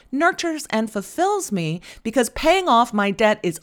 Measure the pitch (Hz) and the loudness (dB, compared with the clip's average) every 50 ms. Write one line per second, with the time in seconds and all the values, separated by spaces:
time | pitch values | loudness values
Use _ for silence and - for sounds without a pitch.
0 | _ _ - 277 330 349 381 - - 339 320 302 - - - 220 226 220 - 202 | _ _ -2 0 2 2 2 0 -4 -4 -4 -6 -6 -4 -2 -2 -2 -2 -4 -8
1 | 190 - - - 349 392 415 403 - - 208 185 165 156 160 175 - - - - | -8 -6 -4 -2 0 0 0 -2 -2 -4 -4 -4 -2 -4 -4 -6 -10 -14 -20 -12
2 | - 220 214 269 247 - - - - 311 349 392 370 339 247 226 240 240 - 208 | -10 -2 0 0 0 0 -2 0 2 2 4 4 4 4 4 4 4 2 0 0
3 | 202 202 196 - 226 214 214 208 - 180 165 - | 0 0 0 2 2 2 2 2 0 -4 -4 0